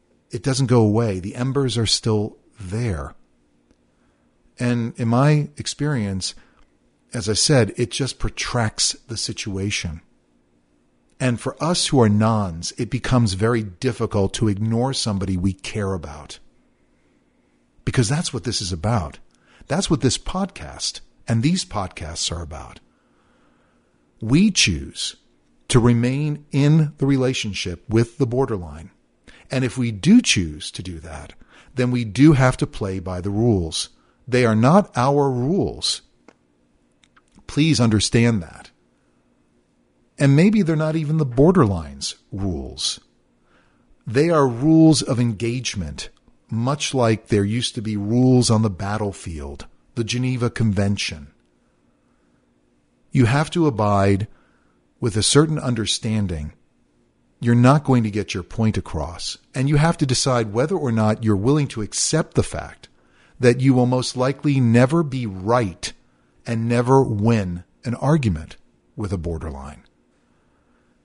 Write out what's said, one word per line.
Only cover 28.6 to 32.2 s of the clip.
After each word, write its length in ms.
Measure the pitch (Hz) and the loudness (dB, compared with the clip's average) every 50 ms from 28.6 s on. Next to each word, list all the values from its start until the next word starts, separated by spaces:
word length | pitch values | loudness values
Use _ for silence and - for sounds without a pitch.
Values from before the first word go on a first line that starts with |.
| 87 80 73 78 82 - _ _ _ _ _ _ _ - - - - - | -8 -10 -14 -16 -18 -20 _ _ _ _ _ _ _ -20 -20 -20 -12 -6
And 140 | - 131 131 | -4 -2 -2
if 140 | 120 - | -2 -2
we 140 | 131 123 117 | -2 -4 -4
do 300 | 110 98 90 160 220 247 | -4 0 4 6 6 6
choose 500 | - - - 104 87 78 76 76 - - | 6 4 2 0 0 -2 -6 -10 -12 -14
to 120 | - - 87 | -12 -12 -12
do 160 | 92 87 80 | -12 -12 -14
that, 340 | 76 85 78 73 76 - - - - _ _ - - _ - | -14 -14 -14 -14 -16 -16 -20 -20 -20 _ _ -20 -20 _ -4
then 160 | 127 123 123 | -2 -2 0
we 140 | 123 123 120 | 0 -2 -2
do 300 | 107 92 120 | -2 2 6